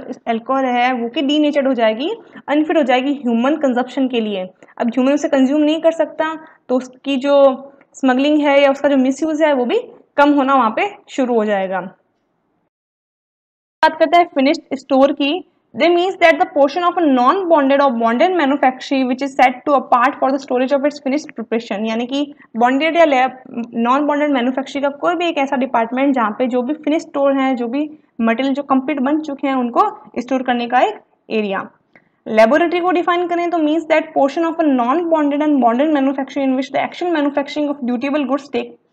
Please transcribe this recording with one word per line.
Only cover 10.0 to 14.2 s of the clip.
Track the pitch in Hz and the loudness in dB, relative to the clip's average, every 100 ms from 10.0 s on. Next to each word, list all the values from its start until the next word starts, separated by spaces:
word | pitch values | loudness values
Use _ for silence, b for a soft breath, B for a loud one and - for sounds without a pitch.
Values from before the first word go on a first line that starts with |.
| _ - | _ 2
कम | 294 | 4
होना | 285 269 277 | 4 2 2
वहाँ | 226 226 | 2 0
पे | 403 - - | -4 -6 -10
शुरू | - 247 240 | -4 0 0
हो | 214 | 0
जाएगा। | 196 190 185 185 - _ _ _ _ _ _ _ _ _ _ _ _ _ _ _ _ _ _ | -2 -2 -6 -8 -16 _ _ _ _ _ _ _ _ _ _ _ _ _ _ _ _ _ _
बात | 320 320 | 0 2
करते | 320 | 2
हैं | 349 | 4